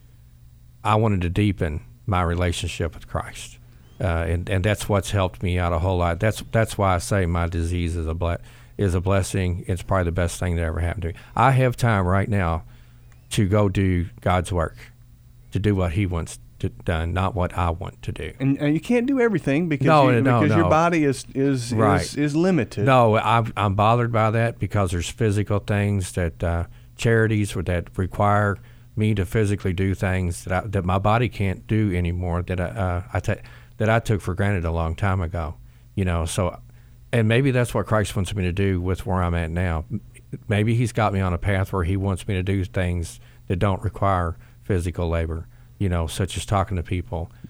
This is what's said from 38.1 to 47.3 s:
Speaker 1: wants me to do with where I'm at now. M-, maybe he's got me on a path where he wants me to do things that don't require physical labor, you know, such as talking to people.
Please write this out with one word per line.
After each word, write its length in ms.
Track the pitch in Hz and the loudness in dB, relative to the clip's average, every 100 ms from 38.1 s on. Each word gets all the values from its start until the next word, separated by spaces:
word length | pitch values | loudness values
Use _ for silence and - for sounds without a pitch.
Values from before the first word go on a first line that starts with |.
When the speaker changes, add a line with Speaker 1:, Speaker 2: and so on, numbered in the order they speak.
| - | -2
Speaker 1:
wants 180 | 90 | -4
me 120 | 101 90 | -2 -2
to 80 | |
do 260 | 87 98 92 | 0 0 0
with 260 | 90 92 - | -2 -4 -2
where 160 | 92 | 0
I'm 140 | 87 87 | 0 0
at 160 | 82 | -2
now. 320 | 85 92 82 - | -2 -2 -2 -4
M-, 80 | 110 - - - - - | -8 -10 -20 -16 -12 -2
maybe 260 | 104 107 | 0 2
he's 200 | 117 120 | 0 0
got 180 | - 107 | 0 0
me 80 | 98 | 2
on 140 | 95 | 0
a 40 | 87 | 0
path 360 | 104 98 95 | 0 0 0
where 100 | 95 | 0
he 140 | 82 98 | 0 0
wants 320 | 98 90 - | -2 -4 -2
me 60 | 95 | -2
to 80 | |
do 200 | 92 98 | 0 -2
things 560 | 87 - 90 87 82 - - - - | -2 -2 -2 -2 -4 -10 -20 -14 -6
that 100 | 90 | 0
don't 260 | 101 92 | 0 0
require 540 | 98 - 98 92 85 - - - | -4 -2 0 2 0 -6 -14 -14
physical 460 | - 95 87 82 85 | -4 -2 -2 -4 -2
labor, 360 | 82 80 82 - - - - | -2 -2 -6 -10 -18 -16 -4
you 120 | 101 | -2
know, 180 | 87 80 | 0 -2
such 300 | - 95 90 | -2 -4 -4
as 80 | - | -2
talking 320 | 101 90 92 | 0 0 -4
to 60 | |
people. 460 | 80 90 - 85 85 | -4 -6 -4 -8 -8